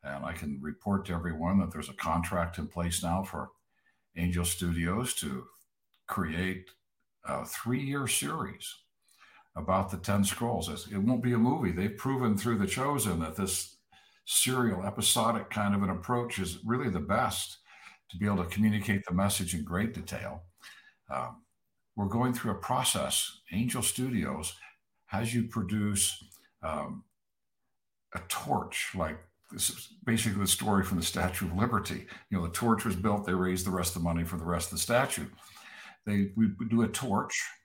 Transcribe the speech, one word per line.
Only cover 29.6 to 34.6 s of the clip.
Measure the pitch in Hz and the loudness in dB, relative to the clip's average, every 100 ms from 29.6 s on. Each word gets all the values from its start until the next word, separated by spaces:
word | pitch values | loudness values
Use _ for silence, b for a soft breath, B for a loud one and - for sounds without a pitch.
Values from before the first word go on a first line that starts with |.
| - | -2
is | - - - | -2 -14 -8
basically | - 113 113 98 | 0 2 2 0
the | 95 | 2
story | - 107 101 | 2 4 4
from | 95 90 | 4 0
the | |
Statue | 82 - 87 - 90 | 0 0 0 0 -2
of | 85 | 0
Liberty. | 117 113 - 62 - B B | 2 2 -2 -8 -10 B B
You | 98 | -2
know, | 85 | -2
the | |
torch | - 117 107 | 0 2 4
was | 110 | 2
built, | 87 104 104 95 | 0 2 0 0
they | |
raised | 92 92 92 92 | 0 2 0 0
the | |
rest | 92 87 - | 0 -2 0
of | |
the | 85 | 0
money | 85 | 0
for | 85 87 | -2 -4
the | |
rest | 82 87 | -2 -2